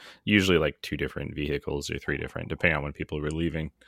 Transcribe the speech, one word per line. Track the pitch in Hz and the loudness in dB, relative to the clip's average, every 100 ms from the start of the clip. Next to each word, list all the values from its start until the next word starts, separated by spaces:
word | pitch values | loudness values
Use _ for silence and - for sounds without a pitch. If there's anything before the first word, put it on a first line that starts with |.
| - - - | -20 -10 4
usually, | 104 92 87 | 4 6 6
like, | 76 - | 4 -2
two | - 73 | -8 -4
different | 73 - 71 | -4 -4 -8
vehicles | 76 73 71 - 71 71 | -4 -2 -2 -2 -4 -4
or | 80 | -6
three | - 71 | -4 -4
different, | 78 - - | -4 -8 -8
depending | 82 87 76 | 0 2 2
on | |
when | 73 | -2
people | - - 76 | -6 -6 -4
were | 76 | -4
leaving. | 78 85 78 78 - | -2 -2 -2 -6 -10